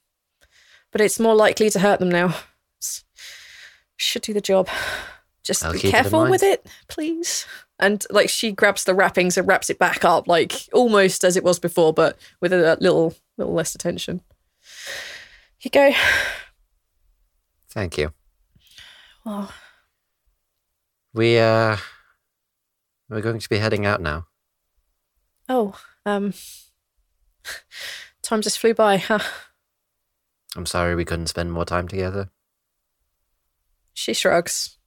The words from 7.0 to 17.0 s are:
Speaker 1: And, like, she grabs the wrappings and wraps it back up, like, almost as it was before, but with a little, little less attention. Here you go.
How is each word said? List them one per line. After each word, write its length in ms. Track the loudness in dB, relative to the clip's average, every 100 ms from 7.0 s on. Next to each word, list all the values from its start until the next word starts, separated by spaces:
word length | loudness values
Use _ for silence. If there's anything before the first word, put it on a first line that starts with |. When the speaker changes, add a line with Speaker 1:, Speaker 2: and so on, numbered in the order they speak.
| -6 -6 -6 -8 -10 -18 -20 -2
Speaker 1:
And, 260 | 0 0 0
like, 180 | 2 2
she 240 | 0 -4
grabs 320 | 0 0 2
the 100 | 0
wrappings 420 | 2 2 2 2 2
and 120 | 2
wraps 200 | 2 0
it 80 | 0
back 240 | 0 2
up, 240 | 2 4 4
like, 400 | 2 2 -4 -2
almost 520 | 2 4 4 4 2
as 120 | 0 2
it 60 |
was 160 | 2 0
before, 340 | 0 2 2
but 240 | 4 2 0 -12 _
with 120 | 0
a 260 | 2 2 4
little, 320 | 2 2 0 -4 _ -10
little 160 | -4
less 220 | -4 -4
attention. 460 | -6 -8 -8 -8 -10 -12 _ _ _ _ -18 -14 -14 -14 -18 -20 -20 _ _
Here 120 | -2
you 180 | 4 4
go. 60 | 4 0 0 -2 -8 -16 _ _ _ _ _